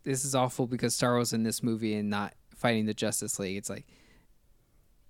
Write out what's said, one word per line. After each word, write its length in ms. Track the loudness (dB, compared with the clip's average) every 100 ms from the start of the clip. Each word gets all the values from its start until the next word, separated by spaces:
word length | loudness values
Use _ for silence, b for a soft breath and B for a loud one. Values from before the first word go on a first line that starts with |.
this 240 | -4 -2 0
is 80 |
awful 320 | 2 2 0 -2
because 320 | 0 0 2
Starro's 340 | 4 4 2
in 120 | 0
this 180 | 0 0
movie 320 | -2 0 -2
and 160 | -2 0
not 240 | -2 -4 -8 -20 0
fighting 320 | 2 2 0
the 80 | 0
Justice 420 | -2 -2 -4 -4
League." 180 | -4 -4
It's 140 | -6
like, 160 | -10 -12 b b b b _ _ _ _ _ _ _